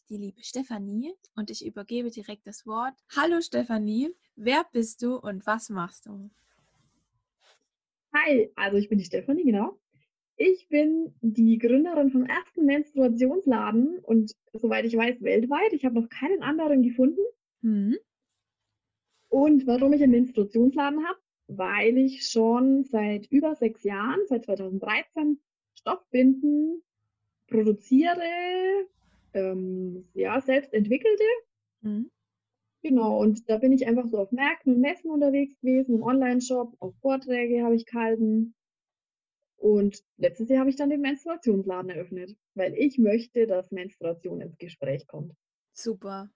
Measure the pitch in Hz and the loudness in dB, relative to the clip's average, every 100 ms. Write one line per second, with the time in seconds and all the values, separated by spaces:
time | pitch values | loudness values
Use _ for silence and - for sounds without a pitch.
0 | _ 208 202 196 - 247 262 220 196 208 | _ -14 -14 -14 -12 -10 -8 -8 -8 -8
1 | 285 381 _ - 208 214 - 208 202 240 | -8 -12 _ -12 -10 -10 -12 -14 -8 -6
2 | 240 226 202 208 - - 226 220 254 - | -6 -10 -16 -18 -18 -20 -12 -8 -8 -10
3 | _ 285 330 339 330 247 233 226 208 220 | _ -4 0 0 -2 -4 -4 -4 -2 -4
4 | 302 - _ - 220 285 339 240 220 - | -4 -8 _ -8 -2 0 -2 -4 -4 -4
5 | 240 247 208 190 202 220 - 196 175 - | -6 -6 -8 -10 -6 -6 -6 -8 -8 -10
6 | 214 202 202 _ _ _ _ _ _ _ | -20 -20 -20 _ _ _ _ _ _ _
7 | _ _ _ _ _ _ _ _ _ _ | _ _ _ _ _ _ _ _ _ _
8 | _ 302 302 262 - - 202 202 208 214 | _ -2 2 2 2 -2 -2 0 0 -2
9 | 180 190 233 302 302 202 240 - _ _ | -2 -8 -2 0 2 2 -2 -8 _ _
10 | _ _ _ - 370 370 - 294 311 320 | _ _ _ -2 2 2 0 0 2 0
11 | 330 - 226 220 226 226 233 262 339 311 | -4 -4 -2 4 4 4 4 2 2 2
12 | 277 262 254 339 - - 285 294 294 277 | 2 2 0 -4 -6 0 2 2 -2 0
13 | 254 233 254 359 294 226 214 220 277 359 | 2 2 0 2 0 0 2 2 2 -2
14 | - 226 214 - _ 226 233 214 226 226 | 0 2 2 -6 _ -6 -2 -2 0 0
15 | 233 240 190 196 240 285 427 330 262 233 | 0 -2 0 0 2 0 0 0 0 0
16 | 233 - 285 381 247 320 311 277 247 233 | -2 -4 -4 -2 -2 -2 2 4 4 4
17 | 262 359 427 - _ _ 226 208 202 339 | 2 2 -4 -6 _ _ -2 0 0 -2
18 | _ _ _ _ _ _ _ _ _ _ | _ _ _ _ _ _ _ _ _ _
19 | _ _ - 269 302 294 262 247 277 285 | _ _ -2 2 6 4 4 2 4 4
20 | 285 240 254 - 202 226 247 277 285 294 | 6 6 4 0 -2 2 2 2 -2 -2
21 | 330 392 _ _ - 196 185 202 214 254 | -6 -8 _ _ -16 -8 -4 0 2 4
22 | 269 262 - 226 226 240 262 269 269 220 | 2 0 -4 0 2 4 4 2 0 -2
23 | 208 208 208 285 311 311 226 226 202 196 | -2 -4 0 0 0 0 -2 -2 -6 -4
24 | 220 330 403 240 226 196 190 190 208 220 | -4 -2 -2 -4 -4 -6 -4 -6 -4 -4
25 | 320 320 302 285 _ _ _ _ - 370 | -4 -4 -2 -2 _ _ _ _ -8 -8
26 | _ 254 262 269 294 294 311 330 _ _ | _ 2 4 4 2 0 0 -4 _ _
27 | _ _ _ _ - 220 214 214 - 262 | _ _ _ _ -4 0 2 0 2 2
28 | 339 349 339 349 359 370 370 392 381 _ | 4 0 -4 -4 -4 -2 0 -2 -4 _
29 | _ _ _ - 190 185 185 185 185 180 | _ _ _ -4 -4 -4 -6 -6 -8 -10
30 | 185 190 190 233 262 262 277 220 208 247 | -14 -4 -2 -2 0 0 0 -2 0 0
31 | 440 415 427 480 - _ _ _ 214 208 | 2 2 2 0 -6 _ _ _ -8 -8
32 | 277 _ _ _ _ _ _ _ 311 254 | -8 _ _ _ _ _ _ _ 0 2
33 | 214 214 214 214 - 220 262 262 233 240 | 2 2 2 2 0 2 4 4 4 0
34 | 233 220 196 247 285 320 269 247 277 359 | 0 -2 -2 -2 -2 -2 0 4 2 0
35 | 330 302 285 277 277 - 247 254 262 226 | -4 0 2 2 0 -2 0 2 2 0
36 | 226 262 254 247 254 254 240 - 190 - | 2 2 2 0 0 -4 -4 -8 -14 -6
37 | 269 269 262 247 240 240 233 233 226 233 | -2 -2 -2 -2 0 0 2 0 0 -4
38 | 226 226 220 220 226 _ _ _ _ _ | -2 0 0 0 -2 _ _ _ _ _
39 | _ _ _ _ _ _ 208 208 202 - | _ _ _ _ _ _ 2 4 2 -2
40 | _ - 175 175 226 262 269 269 285 294 | _ -4 -4 -2 0 2 2 0 0 0
41 | 277 277 339 330 240 196 190 180 185 170 | -2 -4 -8 -6 0 0 0 -6 -8 -10
42 | 180 180 180 214 _ - 185 - 285 254 | -10 -12 -14 -18 _ -6 -4 0 -2 2
43 | 214 226 233 240 226 185 185 190 185 _ | 2 2 -2 -2 0 0 -4 -10 -12 _
44 | 170 170 175 175 170 - 175 - - 143 | -8 -8 -10 -12 -14 -16 -20 -12 -8 -8
45 | - 156 170 - _ _ _ - 226 202 | -8 -16 -16 -18 _ _ _ -12 -10 -8
46 | 196 196 202 | -10 -14 -16